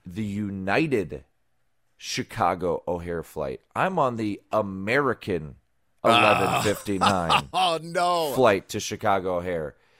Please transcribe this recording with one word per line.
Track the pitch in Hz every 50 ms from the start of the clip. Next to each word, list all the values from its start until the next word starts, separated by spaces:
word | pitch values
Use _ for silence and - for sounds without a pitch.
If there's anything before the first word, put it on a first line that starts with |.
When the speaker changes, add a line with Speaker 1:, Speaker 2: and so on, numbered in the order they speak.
| -
Speaker 1:
the | 90 87 110 110
United | 101 98 104 104 98 98 95 95 95 101 135 165 156 135 104 87 76 76 67 - _ _ _ _ _ _ _ _ _ _ _ _ _ _
Chicago | _ - - - 135 - - - 120 95 87 95 85 90 87 78 - -
O'Hare | - 87 85 85 87 85 82 76
flight. | - - 78 71 65 64 - _ _ -
I'm | 110 151 185 190 165
on | 139 127 120
the | 113 110 104 98 - _ -
American | 104 107 104 98 95 95 98 107 123 143 143 127 107 - - 110 90 80 76 73 64 _ _ _ _ _ _ _ _ _ -
Speaker 2:
Ah. | 117 117 117
Speaker 1:
eleven | 117 113 117 120 123 117 - 131 117 107 98
fifty-nine | - - 104 - 185 - 202 196 185 85 82 208 180 147 -
Speaker 2:
<laughs> |
Oh, | - 180 185 175 165 160
no. | 160 170 170 180 175 175 175 170 160 143 139
Speaker 1:
flight | 131 123 110 101 90 - -
to | - 104
Chicago | - - 107 92 110 104 98 98 90 92 90 87
O'Hare. | 87 92 87 82 76 69 - _ _ _ _